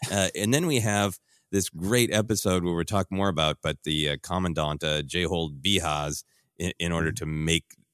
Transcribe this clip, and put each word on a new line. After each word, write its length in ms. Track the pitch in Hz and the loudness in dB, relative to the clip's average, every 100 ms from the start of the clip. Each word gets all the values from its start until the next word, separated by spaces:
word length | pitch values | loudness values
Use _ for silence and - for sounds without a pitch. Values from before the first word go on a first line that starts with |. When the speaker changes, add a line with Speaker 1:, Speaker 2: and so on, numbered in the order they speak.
| - | -2
Speaker 1:
Uh, 160 | 98 95 | 2 2
Speaker 2:
<laughs> 40 | - | 2
Speaker 1:
and 180 | 104 | 2
then 140 | 139 175 | 2 2
we 120 | 131 | 2
have 360 | 107 104 101 - _ _ _ | 2 2 0 -2 _ _ _
this 200 | 98 90 | -2 -2
great 440 | 80 90 123 117 | -4 2 4 4
episode 480 | 107 110 104 101 92 | 2 2 0 2 2
where 100 | 87 85 | 2 0
we'll 80 | |
talk 260 | 82 101 92 | 0 -2 0
more 200 | 95 98 | 0 0
about, 280 | 78 78 76 | 2 0 0
but 140 | 80 73 | -4 -4
the, 260 | 78 78 73 | -2 0 0
uh, 80 | 71 | -2
Commandant, 640 | - 90 90 78 76 73 | -4 -2 -2 0 -2 -2
uh, 180 | 78 76 | -2 -2
J-Hold 640 | 71 87 85 85 82 71 | -2 -2 -2 -2 -4 -4
Behaz, 600 | 95 95 82 73 73 73 - _ _ - | 0 0 0 -2 -4 -6 -10 _ _ -8
in, 120 | 87 - | -6 -4
in 140 | 85 | -2
order 200 | 82 80 | 0 -2
Speaker 2:
Mm. 40 | 76 | -2
Speaker 1:
to 100 | 78 | -4
make 380 | 78 78 85 - - _ | -2 0 0 -2 -18 _